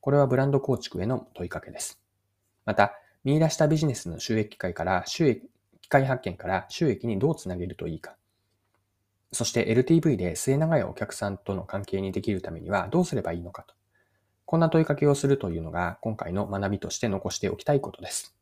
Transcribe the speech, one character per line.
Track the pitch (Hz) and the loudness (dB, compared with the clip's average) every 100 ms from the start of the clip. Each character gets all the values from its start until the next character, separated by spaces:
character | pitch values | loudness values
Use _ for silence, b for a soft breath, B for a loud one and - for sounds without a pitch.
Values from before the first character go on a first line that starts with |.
こ | - | 4
れ | 143 | 4
は | 135 | 6
ブ | 127 | 4
ラ | 139 | 4
ン | |
ド | 139 | 2
構 | - 123 | 2 -2
築 | - 90 | -2 -4
へ | 98 | -2
の | 127 - | -2 -6
問 | - 87 | -10 -8
い | |
か | 85 | -8
け | - | -12
で | - | -10
す。 | - - _ _ _ _ _ _ | -10 -12 _ _ _ _ _ _
ま | - | -4
た、 | 107 101 B B B | 4 4 B B B
見 | 135 151 | 0 4
出 | 156 | 4
し | - | 4
た | 156 | 4
ビ | 156 | 4
ジ | 151 | 2
ネ | |
ス | 117 87 | -2 -6
の | 80 | -8
収 | - 110 | -2 0
益 | 107 | 0
機 | - | -4
会 | 92 | -8
か | 87 | -2
ら | 87 92 - | 0 0 0
収 | - 156 | 2 2
益、 | 113 - _ _ _ | 2 -4 _ _ _
機 | - | 2
会 | 139 135 | 2 2
発 | 127 | -2
見 | - 87 | -4 -8
か | 87 | -2
ら | 92 - | -2 -2
収 | - 160 | 0 0
益 | 107 117 | 0 -2
に | 101 | 0
ど | 139 | 0
う | 160 | -2
つ | 92 | -6
な | 90 | -6
げ | 85 | -6
る | |
と | - 82 | -6 -8
い | 78 | -8
い | |
か。 | - - _ _ _ _ _ _ _ _ _ _ _ | -12 -20 _ _ _ _ _ _ _ _ _ _ _
そ | - | -6
し | 113 | -2
て、 | 120 110 | 0 2
エ | |
ル | 113 | 2
テ | 123 | 6
ィ | 165 | 4
ー | |
ブ | 160 | 4
イ | 110 | 0
で | 90 82 | -2 -2
末 | - 135 | 0 2
永 | 160 160 | 2 2
い | |
お | 92 | 0
客 | - 104 | -6 -8
さ | - 101 | -6 -6
ん | 98 | -6
と | - | -6
の | 95 | -6
関 | 92 101 | -4 -8
係 | 98 98 | -6 -4
に | 98 | -2
で | 95 | -4
き | 98 | -2
る | 98 | -4
た | - | -4
め | 82 | -10
に | 85 | -4
は | 98 90 | -2 0
ど | 151 | 0
う | |
す | 175 | 0
れ | 127 | -2
ば | 85 | -4
い | 85 | -6
い | |
の | 87 | -8
か | - | -14
と。 | - _ _ _ _ _ _ _ | -20 _ _ _ _ _ _ _
こ | - 165 | -2 2
ん | |
な | 165 | 4
問 | 160 | 4
い | |
か | 156 | 4
け | 143 147 | 4 4
を | |
す | 139 139 | 4 4
る | 135 | 2
と | 95 | 0
い | 82 | -4
う | |
の | 80 | -4
が | 82 87 90 | -2 -4 -4
今 | 113 107 | -6 -6
回 | - | -4
の | 92 101 | -4 -2
学 | 98 98 | -2 -2
び | 101 | -2
と | 85 | -4
し | - | -4
て | 117 | -2
残 | 98 90 | -2 -4
し | - | -4
て | 98 | -4
お | 87 | -2
き | |
た | - | 2
い | 143 | 0
こ | - | 0
と | - | -12
で | - | -10
す。 | - - _ | -10 -10 _